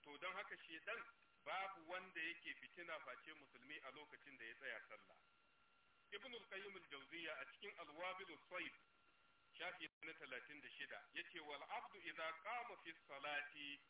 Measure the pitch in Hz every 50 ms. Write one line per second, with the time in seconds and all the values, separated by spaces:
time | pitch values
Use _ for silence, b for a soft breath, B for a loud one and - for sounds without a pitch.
0 | - 151 143 143 165 185 185 190 208 - 196 175 - - 165 160 - 190 220 233
1 | - - - - - - - - - 147 165 185 196 196 190 180 160 160 180 185
2 | 190 190 180 170 160 165 170 - - 160 139 - 135 127 - 180 175 165 160 147
3 | 139 135 123 120 - 156 156 156 143 127 - 123 123 135 151 160 165 170 151 147
4 | 151 143 135 120 - 143 139 123 117 113 117 - 139 127 117 107 - - 110 104
5 | 101 95 90 - - - - - - - - - - - - - - - - -
6 | - - - 202 208 269 240 226 196 - 196 190 202 202 196 185 170 - 147 139
7 | 135 127 151 170 165 160 156 135 135 - - - - 202 208 - 170 156 147 156
8 | 175 185 185 185 196 185 160 139 - - 180 180 170 143 - - - - - -
9 | - - - - - - - - - - - - 160 180 180 175 160 151 _ _
10 | - 160 160 151 156 131 131 123 117 - 151 147 127 120 107 - 143 131 117 104
11 | 104 - - 156 170 - - 165 156 147 143 139 156 160 190 240 233 - - 202
12 | 170 165 147 165 160 160 165 - - 202 233 240 233 202 190 170 - 165 160 -
13 | - - 143 139 135 147 147 143 147 151 - 151 147 143 143 139 - -